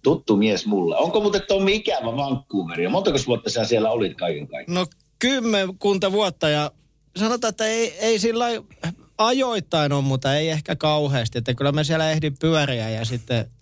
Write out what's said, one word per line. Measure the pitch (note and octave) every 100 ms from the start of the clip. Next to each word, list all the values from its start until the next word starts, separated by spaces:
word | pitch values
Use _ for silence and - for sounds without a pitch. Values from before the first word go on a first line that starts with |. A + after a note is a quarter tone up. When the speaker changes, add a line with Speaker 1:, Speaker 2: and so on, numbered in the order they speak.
Speaker 1:
tuttu | C3+ - - G2+
mies | A2 F#2+ G#2
mulle. | G2 E2+ F#2
Onko | E3 G#3
muuten, | G#3 G3 -
Tommi, | G3 G3 G#3+
ikävä | A3 D3+ A#2 B2
Vancouveria? | C#3 B2+ - G2+ E2 E2 F2+
Montako | E3 F#3+ C#3 A#2+
vuotta | A#2 -
sä | A#2 A2
siellä | A#2 A2
olit | A#2 G2 -
kaiken | F2 D2 -
kaikkiaan? | - - F3+
Speaker 2:
No, | F3 - _ _
kymmenkunta | B3 C4+ A3+ G#3 F#3+ F#3+ G3+ F#3+ F#3+
vuotta | G3+ G3 - D#3
ja | D3 D3 _ _ _ _ F3+
sanotaan, | A3 A#3+ A#3
että | - A3
ei, | A3+ A3 D#3+
ei | A3 A3
sillä | A3+ A3+
lailla | A#3+ A3+ - - E3 - - -
ajoittain | A3 C4 C4 A3 - D#3+ D3
ole, | C#3+
mutta | C#3 C3 C3+ C#3+
ei | D#3+
ehkä | D#3 - D3+
kauheasti. | D#3 D3+ C#3+ C3+ A2+ B2
Että | A2+
kyllä | A#2+ C#3+
mä | D3
siellä | D3+ D#3+ D#3+
ehdin | D#3 D3+ C3+
pyöriä | D#3+ D#3 C#3+ A#2+ A2
ja | A2 A2+
sitten, | B2 - A#2+ G#2+ -